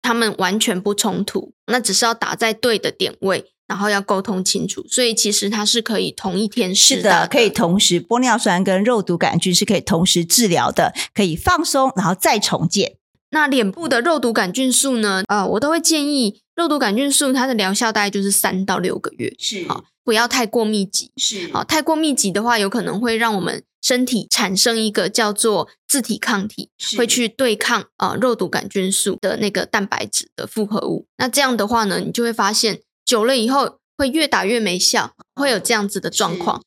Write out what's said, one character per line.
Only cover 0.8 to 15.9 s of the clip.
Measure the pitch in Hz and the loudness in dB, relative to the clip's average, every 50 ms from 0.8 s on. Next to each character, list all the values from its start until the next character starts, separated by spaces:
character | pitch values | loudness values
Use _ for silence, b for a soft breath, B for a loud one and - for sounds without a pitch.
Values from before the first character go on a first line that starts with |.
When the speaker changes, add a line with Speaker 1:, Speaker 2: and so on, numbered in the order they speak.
| 190 202 208 | -2 -2 -2
Speaker 1:
冲 | 202 - 214 185 175 202 | 0 -2 -2 -2 -2 -4
突， | - - 196 - - _ _ _ | -4 -4 -6 -8 -8 _ _ _
那 | - 226 254 | -2 -2 -2
只 | - - | 0 0
是 | 185 - 247 | 0 0 0
要 | 226 226 | 0 0
打 | 226 - - - | -2 -4 -6 -2
在 | 214 226 226 220 | -2 -2 -2 -2
对 | 220 - 247 220 | 0 0 0 0
的 | 190 - 143 | 0 -2 -6
点 | - _ 185 - - _ | -4 _ -4 -4 -4 _
位， | - 190 180 - - _ _ _ _ | -2 -2 -2 -2 -4 _ _ _ _
然 | - 190 | -10 -4
后 | 185 202 214 | -2 0 0
要 | 208 202 | 0 0
沟 | 196 - 208 190 | 0 0 -2 -2
通 | 196 - 190 185 185 | 0 -2 -4 -2 0
清 | - - 196 160 | 0 -2 -2 -2
楚， | 190 - - - | -4 -6 -8 -8
所 | - - 254 247 | -4 0 2 2
以 | 233 226 | 2 2
其 | - - 202 | 0 0 0
实 | 208 - 208 202 | 0 0 0 0
它 | 220 214 208 | -2 0 0
是 | 208 240 233 | 0 0 0
可 | 226 - 220 190 | 0 0 -2 -2
以 | 190 165 | -2 -2
同 | - - - 190 175 | -6 -6 -6 -4 -2
一 | 190 220 | -2 -2
天 | 202 - 247 196 185 185 | -2 -2 -2 -2 0 2
施 | - - - 269 196 | 4 4 4 4 2
打 | 175 208 180 170 | 4 4 4 4
的。 | |
Speaker 2:
是 | |
的， | 160 - | 2 2
可 | - - | 2 2
以 | 233 202 | 2 2
同 | - - - 170 175 196 | 2 2 2 2 4 2
时， | - - 175 170 | 2 2 2 0
玻 | 170 _ 233 247 | 0 _ 0 2
尿 | 254 254 220 | 2 2 2
酸 | 202 - 208 180 180 190 | 2 2 2 2 2 2
跟 | 196 185 190 208 | 2 2 2 2
肉 | 240 247 220 | 2 2 0
毒 | 185 - 175 | 0 -2 -2
杆 | 165 - 156 - 170 | 0 0 0 0 0
菌 | - 185 | 0 2
是 | 175 - 214 | 2 2 2
可 | - 208 | 2 0
以 | 165 | 0
同 | - - 202 165 180 | 2 0 0 2 2
时 | 185 - 175 170 | 2 2 0 2
治 | 165 - - 233 | 2 2 2 4
疗 | 196 170 139 117 - | 4 2 2 2 2
的， | 127 - 165 - B B B B B | 2 2 0 0 B B B B B
可 | - 202 | 0 0
以 | 175 156 | 0 0
放 | 175 - 359 359 320 330 | 0 2 2 2 2 0
松， | - - 277 269 262 262 | 0 2 2 2 2 0
然 | 190 202 | 0 0
后 | 165 190 | 0 0
再 | - - 330 262 | 2 2 2 2
重 | 220 - - 180 - 170 - | 2 2 0 0 0 0 0
建。 | - 208 180 - - _ _ _ _ _ _ _ | 0 0 -2 -2 -4 _ _ _ _ _ _ _
Speaker 1:
那 | - 311 302 | 0 0 2
脸 | 277 262 262 220 196 | 2 2 2 2 0
部 | 185 339 330 | -2 -4 -2
的 | 277 269 233 | 0 0 2
肉 | 240 349 320 294 | 2 2 2 2
毒 | 233 240 | 2 0
杆 | 220 240 208 180 180 | 2 0 0 0 0
菌 | 254 262 262 | 0 0 2
素 | 240 - - 269 254 233 | 2 2 2 2 0 0
呢， | 214 202 190 190 190 | 0 0 0 -2 0
呃， | - 202 208 190 | 0 0 0 0
我 | 180 175 214 | 0 0 0
都 | 247 294 | 2 2
会 | 320 339 | 0 2
建 | 330 - | 2 2